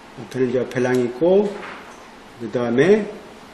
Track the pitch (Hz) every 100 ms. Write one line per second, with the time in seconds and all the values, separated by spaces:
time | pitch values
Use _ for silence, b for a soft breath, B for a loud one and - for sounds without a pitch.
0 | - - 113 127 127 123 117 131 123 127
1 | 120 - 170 196 208 - - - - -
2 | - - - - 113 123 120 120 165 214
3 | 202 - - - -